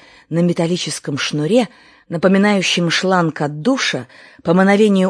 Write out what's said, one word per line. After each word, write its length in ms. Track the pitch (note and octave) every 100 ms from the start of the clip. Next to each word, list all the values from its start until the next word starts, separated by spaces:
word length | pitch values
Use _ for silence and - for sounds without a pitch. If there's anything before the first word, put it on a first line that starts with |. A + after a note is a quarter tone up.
| - - _
на 100 | D#3+
металлическом 800 | F3 E3+ E3 F3 - - - C#3
шнуре, 520 | - D3 D3+ A#3+ A3+ - _ _ _
напоминающем 840 | E3+ F#3 G3 G#3 G3+ E3+ - E3+
шланг 500 | - F#3 F#3 E3 -
от 200 | D3 D3
душа, 460 | D3+ C4 - C3 B2 - - -
по 100 | -
мановению 560 | F3+ F#3+ G3+ G#3+ G3 F#3